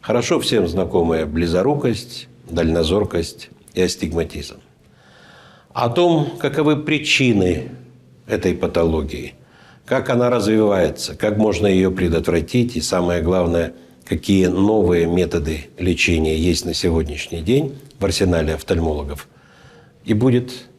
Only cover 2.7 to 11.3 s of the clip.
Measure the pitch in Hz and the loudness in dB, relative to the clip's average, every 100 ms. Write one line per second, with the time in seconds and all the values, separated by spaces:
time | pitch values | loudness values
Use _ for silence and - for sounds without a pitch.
2.7 | 82 80 95 104 90 82 - - - - | 2 2 0 0 -2 -6 -10 -20 -20 -14
3.7 | - 92 - 85 80 82 82 - - - | -2 -2 -2 -4 -4 -4 -6 -14 -16 -20
4.7 | _ _ _ _ - - - - - _ | _ _ _ _ -20 -20 -20 -20 -20 _
5.7 | - 120 123 175 160 147 - 139 156 151 | -4 -2 2 2 2 0 -4 -4 0 2
6.7 | 147 151 151 139 - 131 107 92 85 - | 0 0 -4 0 2 4 4 2 0 -6
7.7 | - - - - - - 107 95 87 87 | -14 -20 -20 -20 -20 -6 -2 0 -2 -2
8.7 | 85 85 80 71 - - - - _ - | 0 0 0 -4 -8 -12 -16 -20 _ -20
9.7 | - - 131 - 123 123 120 101 110 107 | -20 -4 -4 0 0 2 2 2 4 4
10.7 | 98 82 - - 87 107 | 4 0 -2 -10 -4 -2